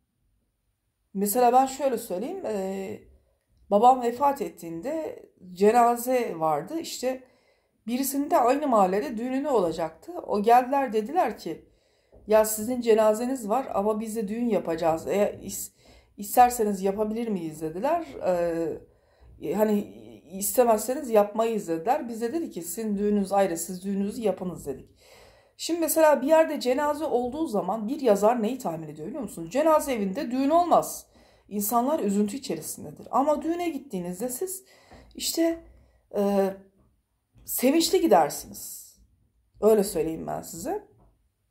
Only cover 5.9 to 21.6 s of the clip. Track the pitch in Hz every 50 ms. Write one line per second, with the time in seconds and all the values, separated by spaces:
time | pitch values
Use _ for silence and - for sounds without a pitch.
5.9 | 240 233 233 254 254 247 226 196 175 165 160 160 156 143 165 196 302 330 - -
6.9 | - - - 254 262 254 - _ _ _ _ _ _ _ _ _ _ _ _ 220
7.9 | 240 254 277 277 - 277 285 302 359 311 240 233 262 285 302 277 240 214 196 185
8.9 | 185 208 262 302 240 208 233 254 262 269 285 302 269 220 185 165 160 175 165 160
9.9 | - - - - 349 349 - - - 202 202 226 233 247 262 247 277 277 277 254
10.9 | 214 220 214 220 302 370 330 240 208 - - 175 160 - - _ _ _ _ _
11.9 | _ _ _ _ - - - - 214 214 220 214 - 220 214 226 254 247 226 233
12.9 | 214 220 214 214 214 214 247 247 269 262 226 196 214 262 262 - - 190 196 214
13.9 | 220 214 226 220 208 233 226 190 214 233 240 240 208 175 - 170 165 160 175 165
14.9 | 160 160 - - 160 196 208 - - - - 190 - - - - _ _ _ -
15.9 | - - _ _ _ - 202 - - 247 247 247 240 240 220 208 202 185 185 196
16.9 | 196 208 220 214 214 226 240 226 208 180 165 160 151 156 165 156 156 180 226 277
17.9 | 330 349 330 277 - - - - 180 175 170 170 165 165 165 156 - - - -
18.9 | _ _ _ _ _ _ - - - - - 160 170 202 220 214 208 208 - -
19.9 | - 117 - - 113 - - - 175 190 202 - - 269 247 240 220 214 220 -
20.9 | 254 311 302 240 220 208 202 208 208 220 226 233 226 208